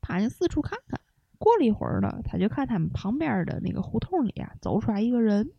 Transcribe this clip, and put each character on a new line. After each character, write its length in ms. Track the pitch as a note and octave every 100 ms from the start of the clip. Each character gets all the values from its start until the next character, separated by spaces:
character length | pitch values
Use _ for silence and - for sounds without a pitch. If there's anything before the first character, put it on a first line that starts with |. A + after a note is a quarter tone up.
他 180 | - F3
就 80 | A3
四 180 | - F4
处 120 | -
看 160 | D4 A4+ _
看。 100 | - _ _ _ _
过 200 | G#4+ A4+
了 60 |
一 80 | B3+
会 160 | G#3 -
儿 140 | F#3
呢， 180 | G3 - -
他 120 | F3
就 120 | F#3+
看 180 | - C4+
他 100 | A3
们 120 | D#3+
旁 280 | - F#3+ C4
边 140 | D#4
儿 140 | G#3 E3+
的 160 | -
那 100 | -
个 100 | -
胡 160 | - -
同 300 | - F#4 A#3+
里 40 |
啊， 200 | - - -
走 220 | - F#3+
出 100 | A3
来 100 | G3+
一 80 | A3+
个 120 | B3
人 280 | A3+ G3+ A3